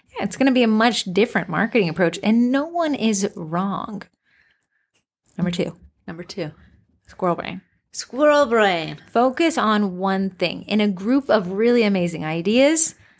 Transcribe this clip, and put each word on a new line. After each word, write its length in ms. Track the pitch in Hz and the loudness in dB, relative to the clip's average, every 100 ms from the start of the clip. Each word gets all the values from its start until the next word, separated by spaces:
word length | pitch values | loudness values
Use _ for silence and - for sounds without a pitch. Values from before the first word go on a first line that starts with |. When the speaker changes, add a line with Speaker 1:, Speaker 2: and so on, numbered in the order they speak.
| _ 494 | _ -8
Speaker 1:
Yeah, 60 | |
it's 120 | 208 - | -6 0
gonna 160 | 269 | 2
be 100 | 254 | 4
a 60 | 233 | 4
much 360 | 214 233 214 | 4 2 0
different 440 | - 180 240 190 - | -2 0 0 -2 -4
marketing 400 | 156 208 240 175 | -2 0 0 0
approach, 300 | 165 170 165 | 0 0 0
and 300 | - 226 247 | 0 2 2
no 140 | 269 311 | 0 -2
one 280 | 339 320 | -4 -2
is 360 | 277 220 202 202 | 0 0 0 -2
wrong. 680 | 190 160 170 196 190 - 202 - _ _ _ _ _ _ _ _ _ _ _ _ - | -6 -6 -4 -4 -6 -8 -12 -16 _ _ _ _ _ _ _ _ _ _ _ _ -6
Number 120 | 175 | -4
two. 240 | 175 170 - - _ - | -2 -6 -8 -20 _ -18
Speaker 2:
Number 160 | 165 | -16
two. 300 | 175 - 151 - - _ _ _ _ | -14 -10 -10 -10 -20 _ _ _ _
Speaker 1:
Squirrel 300 | - 180 170 | -4 -2 -2
brain. 240 | - 185 - _ _ | -6 -12 -16 _ _
Speaker 2:
Squirrel 540 | - - 240 302 294 285 | -16 -12 2 4 4 4
brain. 520 | 226 202 175 156 151 - | 2 2 2 -4 -10 -4
Speaker 1:
Focus 480 | 233 254 254 330 294 | 0 0 2 0 2
on 400 | 214 208 202 180 | 2 2 0 -2
one 320 | 190 190 190 | -2 0 -2
thing. 320 | 185 170 175 | -2 -4 -4
In 180 | - 208 | -2 0
a 80 | 208 | 0
group 400 | 180 196 269 269 | 0 0 0 4
of 240 | 220 175 | 2 2
really 300 | 196 233 240 | 0 2 2
amazing 420 | 214 196 175 160 | 2 2 0 -4
ideas, 680 | 156 160 170 233 277 320 - - _ _ | -6 -4 0 4 4 4 0 -4 _ _